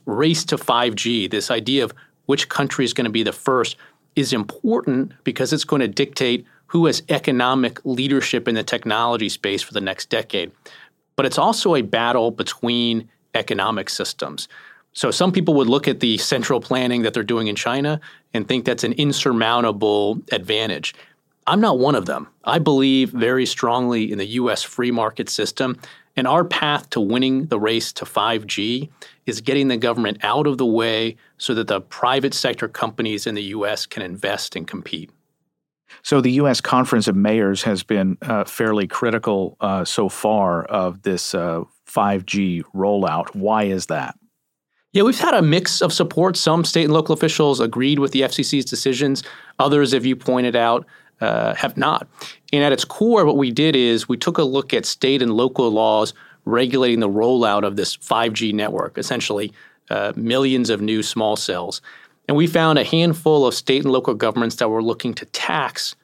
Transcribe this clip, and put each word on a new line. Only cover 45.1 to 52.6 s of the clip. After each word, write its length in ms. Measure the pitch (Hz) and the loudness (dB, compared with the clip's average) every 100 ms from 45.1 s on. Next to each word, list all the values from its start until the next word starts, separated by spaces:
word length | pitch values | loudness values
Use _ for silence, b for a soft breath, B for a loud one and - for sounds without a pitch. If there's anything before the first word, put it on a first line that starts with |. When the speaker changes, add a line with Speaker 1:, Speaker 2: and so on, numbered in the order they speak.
| 262 | 4
Speaker 1:
had 160 | 349 240 | 2 4
a 60 | |
mix 400 | 160 170 185 - | 6 4 2 0
of 120 | 180 | 0
support. 420 | - 165 - 185 175 | 2 0 2 2 2
Some 300 | - 165 160 | 2 2 2
state 200 | 165 151 | 2 4
and 80 | |
local 200 | 156 160 | 2 2
officials 460 | 156 160 - 147 127 | 2 0 2 2 2
agreed 400 | 117 120 135 147 | 0 0 2 2
with 120 | 139 | 2
the 120 | 131 | 2
F 100 | 131 | 0
C 100 | - | 0
C's 220 | 131 143 127 | -2 -2 -2
decisions. 560 | - 139 123 143 135 B B B B | -2 -2 2 0 0 B B B B
Others, 340 | 139 147 139 | 2 4 4
as 120 | 131 123 | 2 0
you 100 | 127 | -2
pointed 400 | - 127 123 117 | 0 0 2 2
out, 300 | 117 120 - b b - | 2 0 -4 b b -6
uh, 340 | 113 113 110 110 | -2 0 0 -2
have 220 | - - | -4 -2
not. 300 | 147 - - B B B B | 0 -2 -6 B B B B
And 100 | 143 | 2